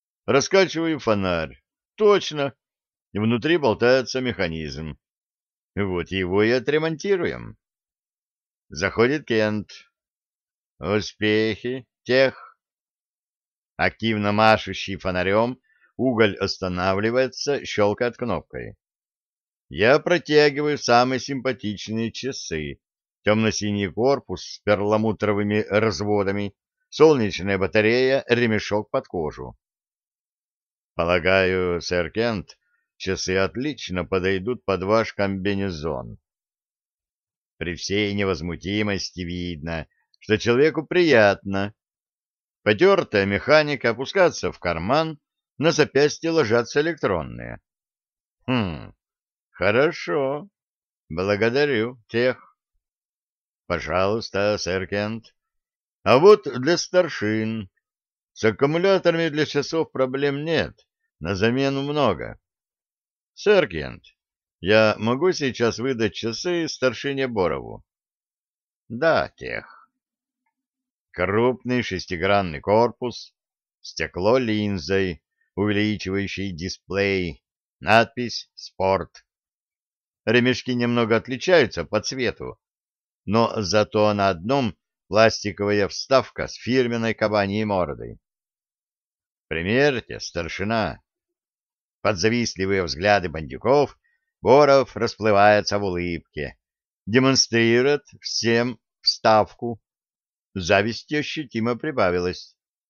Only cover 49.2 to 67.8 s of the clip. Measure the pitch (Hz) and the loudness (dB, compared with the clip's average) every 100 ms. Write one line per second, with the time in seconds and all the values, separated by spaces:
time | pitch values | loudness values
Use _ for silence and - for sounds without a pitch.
49.2 | _ _ _ - 92 117 156 160 - 160 | _ _ _ -2 0 2 0 -2 -4 -2
50.2 | 135 147 202 _ _ _ _ _ - 80 | -2 -6 -10 _ _ _ _ _ -10 -4
51.2 | 95 101 113 131 147 117 117 127 _ 117 | -2 0 2 2 0 0 -2 -6 _ 0
52.2 | 127 123 - _ _ _ _ _ _ _ | 0 -2 -10 _ _ _ _ _ _ _
53.2 | _ _ _ _ - 85 76 87 95 110 | _ _ _ _ -8 -6 -2 0 0 -2
54.2 | - 98 104 101 85 92 92 101 107 113 | -4 -2 0 -2 -2 -4 -4 -4 -4 -8
55.2 | - _ _ _ _ _ _ _ 95 123 | -14 _ _ _ _ _ _ _ 2 6
56.2 | 190 208 143 123 135 170 - 180 170 - | 8 8 4 -2 0 0 2 2 2 0
57.2 | 107 110 110 110 95 _ _ _ _ _ | -2 -2 -2 -6 -10 _ _ _ _ _
58.2 | _ - 110 98 139 165 190 190 175 165 | _ -2 0 2 2 2 2 2 2 2
59.2 | 165 147 143 143 131 165 147 127 131 135 | 0 0 -2 -2 -2 -2 -2 -2 -2 0
60.2 | 143 139 156 151 71 - _ _ _ - | -2 -2 -2 -2 -2 -6 _ _ _ -10
61.2 | 76 95 113 127 139 139 143 147 123 73 | -6 0 0 2 0 -2 -4 0 0 0
62.2 | 57 - _ _ _ _ _ _ _ _ | -6 -14 _ _ _ _ _ _ _ _
63.2 | _ - 202 202 131 80 67 58 _ _ | _ -4 2 4 2 -2 -8 -12 _ _
64.2 | _ _ _ _ 90 107 107 101 107 131 | _ _ _ _ 4 6 6 2 0 0
65.2 | 180 165 139 110 117 104 131 117 107 - | 0 0 -2 0 -2 0 -4 0 -2 -2
66.2 | 113 107 180 175 156 - 131 110 143 135 | -6 -6 -4 -2 -4 -2 -2 -2 -6 -4
67.2 | 131 110 85 67 55 55 | -2 0 0 -2 -8 -16